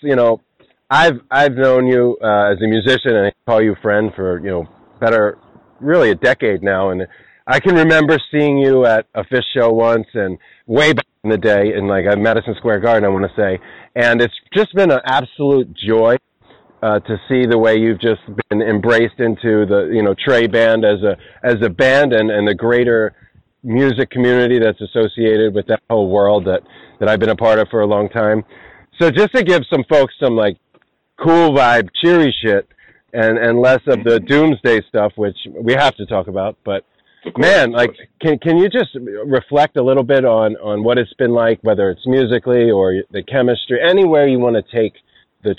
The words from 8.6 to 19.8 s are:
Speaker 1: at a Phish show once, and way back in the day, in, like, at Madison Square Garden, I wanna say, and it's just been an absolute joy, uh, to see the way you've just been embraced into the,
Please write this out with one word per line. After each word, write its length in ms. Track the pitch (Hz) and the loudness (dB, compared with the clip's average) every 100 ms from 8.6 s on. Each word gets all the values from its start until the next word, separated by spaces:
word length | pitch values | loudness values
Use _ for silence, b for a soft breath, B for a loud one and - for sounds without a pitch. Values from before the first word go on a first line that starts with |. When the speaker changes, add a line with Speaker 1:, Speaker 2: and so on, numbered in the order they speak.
| 135 131 120 | 2 4 4
Speaker 1:
at 200 | 110 - 110 | 2 -2 -8
a 80 | |
Phish 180 | 95 127 - | -4 -4 -2
show 200 | 127 117 | -2 0
once, 340 | 113 113 117 104 | 2 0 0 -4
and 240 | 113 95 90 b b - | -6 -6 -8 b b -4
way 240 | 127 151 | 0 2
back 140 | 127 - _ | 0 -6 _
in 60 | 107 | -4
the 60 | 107 | 0
day, 380 | 110 101 104 | 2 2 0
in, 140 | 104 98 | -2 -2
like, 180 | 95 87 | -2 0
at 100 | 101 | 0
Madison 380 | 113 110 120 107 | 0 -2 -4 -6
Square 240 | 117 104 | -4 -2
Garden, 240 | 117 113 | 0 0
I 40 | 101 | 0
wanna 240 | 95 98 - | -2 -4 -4
say, 220 | 101 92 B B B 123 | -4 -4 B B B -2
and 260 | 120 117 | 0 0
it's 120 | 117 - - | -2 -6 -6
just 180 | 202 214 185 | -4 -2 0
been 160 | 185 | 2
an 80 | 127 | 0
absolute 680 | 131 131 123 - 139 139 123 | 0 -4 -4 -4 0 0 -2
joy, 440 | 80 101 113 113 127 _ _ b b b _ | -6 -2 2 2 0 _ _ b b b _
uh, 160 | 110 104 | -2 -2
to 160 | - 104 - | -4 -8 -2
see 180 | 127 120 | 0 2
the 120 | 117 | 2
way 180 | 110 110 | 2 2
you've 240 | 113 98 | 0 0
just 200 | 117 107 - 110 - | -2 -4 -6 -12 -6
been 140 | 104 | -4
embraced 560 | 110 104 113 117 113 - | -2 -2 0 0 0 -2
into 480 | 117 101 117 107 98 | -4 -2 -2 0 0
the, 240 | 101 | 0